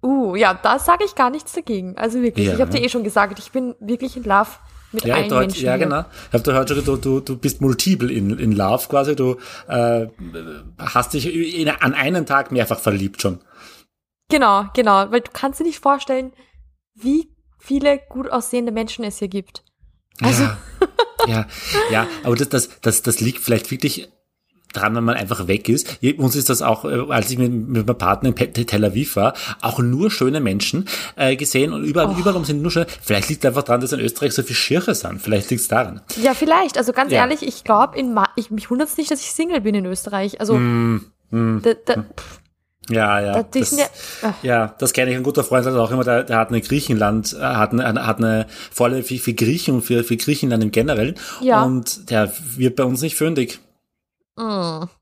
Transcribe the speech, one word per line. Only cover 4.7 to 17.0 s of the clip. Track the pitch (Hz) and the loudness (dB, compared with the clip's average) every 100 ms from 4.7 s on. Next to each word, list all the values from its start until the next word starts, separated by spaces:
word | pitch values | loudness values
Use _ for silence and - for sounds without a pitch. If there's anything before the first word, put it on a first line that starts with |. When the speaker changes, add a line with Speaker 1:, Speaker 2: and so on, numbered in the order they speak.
| - - | -20 -10
Speaker 1:
mit | 220 | -4
Speaker 2:
Ja, | 117 | 0
Speaker 1:
allen | 123 - | 0 2
Speaker 2:
ich | |
hab | |
da | 127 | 2
heute, | 127 | 0
Speaker 1:
Menschen | - 127 | 0 0
Speaker 2:
ja, | |
Speaker 1:
hier. | 127 | 0
Speaker 2:
genau. | 151 143 170 - - | 0 -2 -6 -14 -2
Ich | |
hab | 120 | -2
da | 131 131 | 2 2
heute | 127 143 | 2 0
schon, | |
du, | 143 135 | 0 -2
du, | 131 135 | 0 -2
du | 135 127 | -2 -4
bist | 139 - | -4 0
multiple | 135 123 - 190 123 | 0 2 2 2 2
in, | 113 101 113 | 0 0 0
in | 113 | 2
love | 101 98 123 - | 2 2 0 0
quasi. | 143 139 | 0 2
Du, | 139 127 127 - - - | 0 0 -2 -8 -20 -4
äh, | 123 117 117 113 - 90 82 82 73 - - | 0 2 2 -2 -10 -16 -14 -14 -16 -18 -10
hast | - 123 123 | -2 -2 0
dich | 151 139 165 165 175 | -2 -2 -2 -4 -2
in, | 156 | -2
an | 143 143 | 0 0
einen | 147 139 156 127 | 0 0 0 2
Tag | 139 135 | 0 2
mehrfach | 123 110 107 | 0 0 0
verliebt | - 101 98 - | 0 0 -2 -2
schon. | 98 90 _ - - - _ _ _ _ _ | -4 -4 _ -20 -20 -20 _ _ _ _ _
Speaker 1:
Genau, | 302 240 202 202 | 4 6 4 2
genau, | - 220 196 196 | 0 4 4 4
weil | 233 | 0
du | 240 | -2
kannst | - 277 277 | -6 -6 -2
dir | |
nicht | 330 302 | -4 0
vorstellen, | 285 277 - 262 262 _ _ _ - _ _ | 0 0 0 -4 -4 _ _ _ -20 _ _
wie | 220 | _